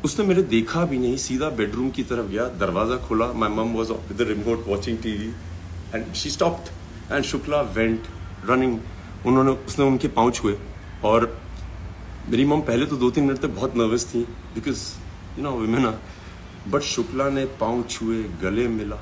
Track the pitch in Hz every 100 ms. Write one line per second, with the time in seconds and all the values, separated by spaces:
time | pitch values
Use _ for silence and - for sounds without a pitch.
0 | 151 - 202 180 185 113 113 165 170 131
1 | 123 135 - 127 151 120 104 110 131 127
2 | 123 117 101 101 123 - 98 90 113 127
3 | - 110 117 117 107 107 113 113 113 113
4 | 85 101 110 104 110 117 104 98 107 113
5 | 110 104 110 - - - - - - 113
6 | - - 147 - 170 170 - - - -
7 | - 139 139 143 147 147 120 104 113 113
8 | - - - - 101 127 131 113 - -
9 | - - 123 131 135 127 - - 139 131
10 | 147 - 120 120 104 104 - - - -
11 | 107 113 117 - - - - - - -
12 | - - - 120 139 151 135 117 123 143
13 | 123 123 139 131 147 98 127 120 113 120
14 | - 117 117 - - 113 139 113 - -
15 | - - - - 143 127 110 117 120 107
16 | - - - - - - 98 139 - -
17 | 113 127 139 135 135 - 110 120 117 -
18 | 113 113 107 85 92 107 120 113 104 104